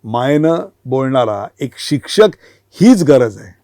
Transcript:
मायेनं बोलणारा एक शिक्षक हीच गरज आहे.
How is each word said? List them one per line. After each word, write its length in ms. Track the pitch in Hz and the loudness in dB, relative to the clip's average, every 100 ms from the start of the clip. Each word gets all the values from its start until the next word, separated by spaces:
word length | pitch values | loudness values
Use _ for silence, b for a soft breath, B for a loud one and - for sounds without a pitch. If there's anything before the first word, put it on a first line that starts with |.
मायेनं 520 | 110 117 127 151 160 165 - _ | -8 -6 -2 0 0 -2 -6 _
बोलणारा 600 | 127 131 131 131 117 101 104 _ | -6 -4 -2 -2 -2 -4 -10 _
एक 100 | 135 - | -12 -12
शिक्षक 500 | - 143 - - 214 - b b b | -6 -6 -4 2 2 0 b b b
हीच 340 | - 208 233 | 0 4 4
गरज 340 | 147 139 117 95 | 4 2 2 -6
आहे. 160 | 92 _ | -20 _